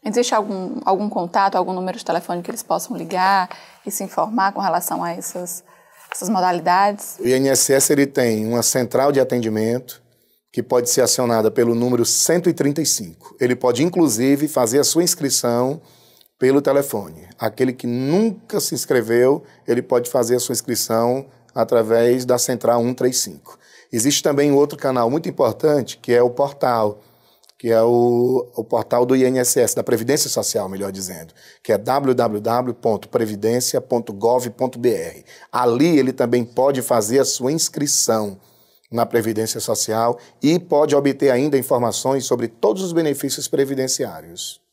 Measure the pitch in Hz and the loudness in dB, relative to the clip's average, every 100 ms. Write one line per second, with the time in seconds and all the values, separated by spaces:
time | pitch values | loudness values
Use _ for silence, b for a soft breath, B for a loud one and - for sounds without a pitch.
0 | 214 214 240 220 202 190 185 - - 190 | -4 -2 0 0 -2 -6 -8 -6 -2 -2
1 | 208 208 175 202 196 190 180 185 185 226 | -2 -4 -4 0 0 0 -2 -4 -6 -8
2 | - 165 - 175 175 233 - 170 - 202 | -4 -4 -4 -8 -8 -12 -4 -6 -4 -10
3 | 165 185 185 196 185 B B B - - | -6 -2 2 2 0 B B B -12 -8
4 | 190 - 185 220 190 202 196 165 175 170 | -8 -4 -2 0 -2 0 -2 -2 -2 -6
5 | 170 175 - 180 180 - _ b b b | -6 -6 -10 -10 -10 -12 _ b b b
6 | b - 185 208 180 175 165 180 202 208 | b -10 -2 0 0 0 2 2 2 0
7 | - - 117 131 135 131 - 135 135 147 | -10 -6 0 2 2 2 2 2 4 2
8 | 139 139 123 107 110 120 113 131 117 123 | 2 2 0 0 0 0 0 0 0 2
9 | 139 135 127 123 113 107 110 120 143 - | 2 2 2 0 0 0 0 -2 -6 -20
10 | _ _ _ _ _ - - 127 120 - | _ _ _ _ _ -8 0 0 2 2
11 | 120 - 123 113 110 - 120 117 123 123 | 2 2 2 2 2 2 2 2 0 0
12 | 117 - - 170 170 165 143 147 147 - | 0 0 0 2 0 0 -2 0 -2 -4
13 | 92 82 - - 123 123 127 120 165 180 | -6 -16 -20 -4 -2 0 0 2 0 2
14 | 160 110 131 139 151 139 120 127 139 156 | 2 2 2 2 0 0 2 2 2 2
15 | 175 - 143 - 123 120 127 156 b b | 0 0 -2 -2 0 0 0 -4 b b
16 | b b b _ 127 139 143 139 139 113 | b b b _ 4 4 4 2 0 -6
17 | 92 80 - - 110 107 131 123 123 120 | -8 -16 -20 -6 -6 0 -2 -2 -4 -2
18 | 131 170 226 196 _ 202 - 120 - 131 | 0 2 0 -2 _ -6 -4 -6 0 0
19 | 110 117 127 147 B B - 120 123 123 | 2 4 4 2 B B -2 -2 0 -2
20 | 120 135 117 123 117 123 - 117 - 113 | 0 0 2 0 0 -6 -4 -6 -2 0
21 | 117 127 139 b b - 113 123 110 117 | 0 -2 -6 b b -4 2 2 4 4
22 | 120 127 123 123 - 123 - 120 117 127 | 4 2 2 0 0 -2 2 2 0 0
23 | 123 127 - 76 - - b b b 117 | -2 0 -6 -10 -20 -20 b b b -2
24 | 117 143 170 143 147 139 147 147 139 127 | 0 0 0 2 4 4 2 0 -2 0
25 | 117 143 165 - 127 107 156 147 120 - | 0 0 -4 0 0 2 2 2 -2 -10
26 | - 120 123 123 139 139 139 117 107 104 | 0 4 4 2 -4 0 0 2 0 -4
27 | b b b b b _ 113 113 117 120 | b b b b b _ 0 4 4 4
28 | 120 120 123 127 123 - 110 120 107 120 | 4 2 2 0 -2 -8 -4 -2 0 0
29 | 123 131 127 131 123 - 117 - 113 120 | 2 4 2 2 0 2 0 0 -2 -2
30 | 117 147 - - 104 110 95 95 98 98 | 0 0 0 -2 -4 -4 -6 -6 -8 -8
31 | 92 90 - _ B B - 208 120 135 | -10 -12 -16 _ B B -2 -2 2 0
32 | 139 120 117 104 110 120 127 117 120 104 | 2 2 2 0 0 0 -2 -2 -2 -2
33 | - 123 113 104 110 120 123 135 127 120 | -2 -2 -2 -2 0 0 0 -4 -2 -4
34 | 117 101 113 127 123 107 131 127 123 104 | -4 -2 0 0 -2 -4 -6 0 0 0
35 | 82 78 - B B - 123 117 160 160 | -4 -12 -20 B B -2 0 2 4 4
36 | 131 127 120 123 117 - 135 135 120 123 | 2 0 0 0 -2 0 0 0 0 0
37 | 104 131 127 - 127 160 - - 143 - | 2 2 2 0 -2 -2 -4 -4 -2 -2
38 | - 110 104 95 b b b b b 117 | 0 0 -2 -8 b b b b b -4
39 | 113 120 110 107 110 120 - 110 - 110 | 0 0 0 -2 -4 -4 -4 -4 -2 0
40 | 117 120 B B 139 175 180 147 151 143 | 0 -2 B B 0 0 2 0 4 2
41 | 143 135 139 123 147 139 120 127 120 101 | 2 0 2 2 2 0 0 0 0 -2
42 | 131 135 123 123 117 - 202 208 190 170 | -2 -2 -2 -2 -4 -2 -2 -2 -2 0
43 | 160 135 143 135 135 - 139 139 131 - | 0 -2 -4 -6 -6 -2 -2 -2 -4 -4
44 | 120 80 80 87 - - _ | -6 -10 -18 -14 -14 -14 _